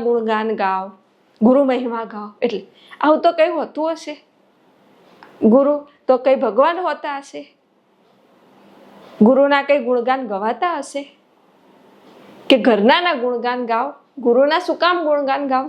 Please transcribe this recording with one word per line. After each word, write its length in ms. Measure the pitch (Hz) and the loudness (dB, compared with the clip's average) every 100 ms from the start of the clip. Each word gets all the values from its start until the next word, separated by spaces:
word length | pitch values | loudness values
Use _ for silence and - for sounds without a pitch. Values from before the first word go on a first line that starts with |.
| 240 | 0
ગુણગાન 500 | 240 220 214 220 208 | -2 0 -2 -2 -2
ગાઓ, 260 | 196 190 190 202 _ _ _ _ | -2 -4 -6 -14 _ _ _ _
ગુરુ 200 | 220 254 269 | 2 4 2
મહિમા 360 | 240 247 233 226 | 0 -4 -8 -10
ગાઓ, 160 | 220 208 - | -12 -16 -6
એટલે 180 | 247 202 - _ _ - | -4 -4 -12 _ _ -4
આવું 200 | 285 311 | 0 2
તો 60 | 339 339 | 2 2
કંઈ 160 | 320 330 | 0 0
હોતું 280 | 233 - 320 320 | -6 -6 -6 -6
હશે, 160 | 302 294 _ _ _ _ _ _ _ _ _ _ - - 220 | -10 -16 _ _ _ _ _ _ _ _ _ _ -20 0 4
ગુરુ 220 | 247 277 294 285 _ - | 4 4 0 -4 _ 0
તો 80 | 254 | 0
કંઈ 180 | 262 262 | 2 2
ભગવાન 340 | 233 202 294 339 359 | 0 2 2 2 -4
હોતા 320 | 294 311 277 | -6 -8 -10
હશે, 220 | 285 294 294 _ _ _ _ _ _ _ _ _ _ _ _ _ - - - - 214 | -12 -18 -20 _ _ _ _ _ _ _ _ _ _ _ _ _ -20 -20 -20 2 4
ગુરુના 360 | 262 277 285 277 | 6 4 2 2
કંઈ 160 | 285 240 | 0 0
ગુણગાન 360 | 247 233 262 254 | -2 0 -2 -4
ગવાતા 420 | 196 214 233 359 320 | -6 -4 -4 -4 -4
હશે, 220 | 277 277 285 _ _ _ _ _ _ _ _ _ _ - - - - | -8 -12 -12 _ _ _ _ _ _ _ _ _ _ -20 -20 -20 0
કે 80 | 262 240 | 2 2
ઘરનાના 500 | 214 208 320 349 302 | 2 4 2 2 -2
ગુણગાન 440 | 247 240 233 247 240 | -4 -4 -4 -6 -4
ગાઓ, 180 | 226 269 - _ - 233 | -4 -4 -10 _ -4 0
ગુરુના 340 | 240 285 330 359 | 4 4 2 -2
શું 120 | 311 | -2
કામ 220 | 339 349 311 | 0 0 0
ગુણગાન 400 | 294 277 269 285 | -2 -2 -4 -2
ગાઓ 140 | 254 | -4